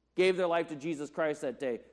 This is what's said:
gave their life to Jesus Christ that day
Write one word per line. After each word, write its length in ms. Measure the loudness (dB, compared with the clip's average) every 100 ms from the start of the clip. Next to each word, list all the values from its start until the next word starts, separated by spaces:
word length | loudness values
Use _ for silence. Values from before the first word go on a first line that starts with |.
| _ 2
gave 220 | 4 4
their 100 | 2
life 200 | 2 0
to 80 | -4
Jesus 340 | -4 -4 -6
Christ 320 | -2 -2 -2
that 180 | -4 -4
day 220 | -4 -4 -8